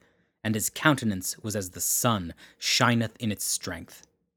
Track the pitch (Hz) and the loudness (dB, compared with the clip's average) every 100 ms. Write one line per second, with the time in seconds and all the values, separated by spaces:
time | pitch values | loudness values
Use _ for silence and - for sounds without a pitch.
0 | _ _ _ _ 110 107 - - 156 139 | _ _ _ _ -2 0 -2 2 4 4
1 | 110 95 - - 113 101 90 90 - - | 2 -2 -6 -8 -6 -4 -6 -6 -2 0
2 | 123 107 85 - - _ - - 120 117 | 2 0 -2 -10 -20 _ 0 4 4 4
3 | 110 - 107 98 - - - 82 - - | 0 -4 -4 -2 -4 -4 -6 -10 -12 -20
4 | - _ _ | -20 _ _